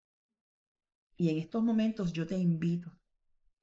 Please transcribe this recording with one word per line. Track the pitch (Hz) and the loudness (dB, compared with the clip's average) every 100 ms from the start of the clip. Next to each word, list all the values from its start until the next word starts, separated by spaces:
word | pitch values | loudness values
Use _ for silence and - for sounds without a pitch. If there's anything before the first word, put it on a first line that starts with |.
| _ _ _ _ _ _ _ _ _ _ _ - | _ _ _ _ _ _ _ _ _ _ _ -2
Y | 170 | 0
en | 156 | 0
estos | 165 233 | -2 -2
momentos | 226 220 220 220 180 | 0 2 2 0 -4
yo | 165 165 | -2 -2
te | 185 | 0
invito | 180 160 170 170 170 - _ _ _ _ _ _ | 2 2 0 -2 -6 -18 _ _ _ _ _ _